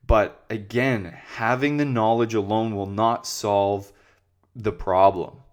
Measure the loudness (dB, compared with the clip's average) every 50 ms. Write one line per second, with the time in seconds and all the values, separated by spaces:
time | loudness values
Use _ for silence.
0 | _ 4 4 4 4 2 -2 -14 _ _ -10 -10 -10 -4 -2 0 0 0 0 -2
1 | -4 -10 -16 -18 -20 -18 -10 -4 -2 -2 0 0 0 -2 0 0 -2 0 0 0
2 | 2 2 2 2 0 0 0 -2 -2 0 -2 -2 -2 -2 -4 -6 -6 -6 -2 0
3 | 0 0 0 -2 -6 -10 -10 -6 -2 0 2 2 2 2 -2 -4 -6 -12 -20 _
4 | _ _ _ _ _ _ _ _ _ _ _ -6 -6 -6 -6 -4 -4 0 4 6
5 | 6 6 6 2 -8 -8 -10 -20 -20 _